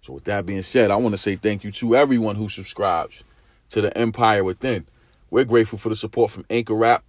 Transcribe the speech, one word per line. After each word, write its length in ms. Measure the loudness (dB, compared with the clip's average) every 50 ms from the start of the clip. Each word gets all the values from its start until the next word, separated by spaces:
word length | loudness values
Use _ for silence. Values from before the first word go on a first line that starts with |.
So 100 | _ -16
with 120 | -18 -10 -6
that 200 | -4 -4 -4 -4
being 160 | -4 -6 -6
said, 300 | -6 0 2 2 4 4
I 60 | 4
wanna 200 | 2 0 0 -2
say 200 | -2 -4 -4 -4
thank 280 | -2 -2 -2 -2 -2 -8
you 80 | -10
to 240 | -10 -6 0 2 4
everyone 400 | 4 4 4 2 0 0 -2 -4
who 140 | -4 -6 -8
subscribes 760 | -8 -12 -14 -16 -8 -4 -2 0 0 -2 -4 -6 -12 -20 -20 _ _ _ _ _ _ _ _ _
to 100 | -4 -2
the 160 | -2 -2 0
Empire 480 | 0 -2 -2 0 2 2 4 4 4 2
Within. 420 | 0 -4 _ -4 -4 -4 -4 -6 _ _ _ _ _ _ _ _ _
We're 140 | 2 2 2
grateful 340 | 4 4 4 4 2 -2 -8
for 100 | -6 -6
the 60 | -4
support 340 | -4 -6 -6 0 2 0 0
from 140 | 0 -8 -8 _
Anchor 340 | -2 -2 -2 -2 0 2 4
App 200 | 4 4 2 _